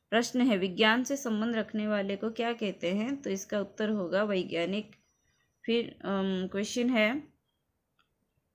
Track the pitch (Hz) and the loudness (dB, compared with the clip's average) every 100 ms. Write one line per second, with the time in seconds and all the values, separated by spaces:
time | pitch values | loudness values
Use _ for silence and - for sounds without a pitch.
0 | - 220 240 254 247 196 190 175 220 240 | 0 0 2 2 4 4 2 4 4 4
1 | 254 277 240 214 226 226 214 214 214 208 | 2 -2 -2 -2 0 -2 -2 -2 0 0
2 | 196 196 226 226 233 233 208 185 170 202 | -2 -2 -4 -2 -4 -2 -4 -2 -2 0
3 | 233 277 208 190 - 208 196 - 214 214 | -2 -4 -4 -4 -4 -4 -4 -4 -2 0
4 | 170 190 214 190 - 165 170 208 214 - | 0 0 2 0 -2 -2 -2 -2 -6 -14
5 | _ _ _ _ _ _ - 233 226 - | _ _ _ _ _ _ -2 0 0 -6
6 | - 196 190 185 185 196 208 247 240 233 | -4 0 0 0 -2 -4 -4 0 2 4
7 | 214 285 - _ _ _ _ _ _ _ | 2 0 -8 _ _ _ _ _ _ _
8 | _ _ _ _ _ | _ _ _ _ _